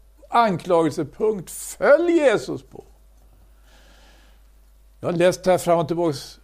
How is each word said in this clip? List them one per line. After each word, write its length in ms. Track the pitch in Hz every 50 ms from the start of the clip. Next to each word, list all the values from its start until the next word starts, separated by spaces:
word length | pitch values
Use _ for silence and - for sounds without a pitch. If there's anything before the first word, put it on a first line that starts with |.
| _ _ _ _ - -
anklagelsepunkt 1200 | - 233 233 220 185 147 - 175 180 165 165 156 131 - 156 135 - - 233 214 220 196 156 -
föll 580 | - - - - - - - 220 285 320 339 349
Jesus 540 | 339 330 294 262 208 165 - - 151 127 -
på? 220 | - - - - - - _ _ _ _ _ _ _ _ _ - _ _ _ _ _ _ - _ - - _ - - - _ _ _ _ _ _ _ _ _ _ _ _ _ _ _ _ _
Jag 80 | - 135
har 40 | 175
läst 320 | 165 170 185 175 180 -
det 60 | 185
här 80 | 180 165
fram 200 | - 175 170 170
och 80 | 165
tillbaka 320 | - 170 165 175 165 143 131 - - - -